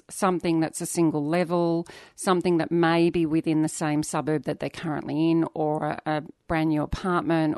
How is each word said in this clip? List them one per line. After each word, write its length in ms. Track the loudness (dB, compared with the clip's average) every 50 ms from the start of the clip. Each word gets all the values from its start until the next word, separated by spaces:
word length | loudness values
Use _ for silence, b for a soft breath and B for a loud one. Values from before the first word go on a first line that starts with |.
| -14 -14
something 480 | -6 0 0 2 2 2 0 2 2 2
that's 200 | 2 0 -2 -6
a 60 | -8
single 400 | -4 0 2 2 2 2 0 0
level, 600 | 0 0 0 0 2 0 0 2 2 0 -2 -4 B B B B B B
something 420 | B 2 2 2 4 4 2 2
that 140 | 2 2 2
may 380 | 2 2 4 4 4 4 4 4
be 160 | 2 2 0
within 380 | 0 0 0 0 2 2 2 0
the 60 | 0
same 340 | -2 -4 -2 -2 0 -2 -2
suburb 400 | -2 -4 -4 -2 -2 -2 -2 -2
that 160 | -4 -6 -6
they're 100 | -6 -8
currently 600 | -8 -8 -8 -6 -6 -6 -6 -4 -2 0 2 4
in, 160 | 4 2 2 0 -2
or 300 | -2 -2 0 -2 -2 -2
a, 160 | -4 -6 -6 -4
a 180 | -4 -4 -4 -6 -10 -16 _ _
brand 220 | -4 -2 0 0 0
new 140 | 0 0 -2
apartment 720 | -2 -4 -4 -2 -2 -2 0 0 0 0 2 2 0 -2